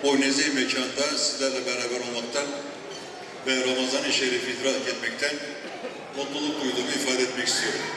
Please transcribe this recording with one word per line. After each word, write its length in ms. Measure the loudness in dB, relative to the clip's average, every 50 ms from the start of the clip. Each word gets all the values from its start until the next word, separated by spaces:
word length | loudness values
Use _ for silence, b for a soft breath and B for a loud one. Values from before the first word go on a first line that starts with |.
| 6
bu 180 | 6 6 6
nezih 320 | 6 4 4 4 4 2 4
mekanda 640 | 2 2 2 2 0 0 -2 0 0 0 0 2 2
sizlerle 480 | 0 0 0 2 0 0 0 0 -2
beraber 340 | -2 -2 -2 0 -2 -2 -2 -2 -2
olmaktan 360 | -4 -4 -4 -2 -2 -2 -2 -2 -4 -6 -6 -8 -10 -10 -10 -10 -10 -10 -10 -12 -12 -12 -12 -12 -12 -6 0 2
ve 80 | 2
Ramazan-ı 580 | 2 4 2 2 2 2 2 2 0 2 2 2
Şerif'i 380 | 4 4 4 2 2 0 -2
idrak 360 | -4 0 0 2 2 2 0 -2
etmekten 440 | -2 -2 -2 -4 -2 0 0 0 0 -2 -6 -6 -8 -8 -10 -10 -10 -8 -8 -8 -8 -8 -12 -10 -6 -6
mutluluk 440 | -4 -4 -2 -2 -2 -2 -2 0 0
duyduğumu 280 | 0 0 0 0 0
ifade 320 | 0 0 0 2 2 2 2
etmek 240 | 2 2 0 0 2
istiyorum. 320 | 2 2 2 0 0 -2 -2 -4 -6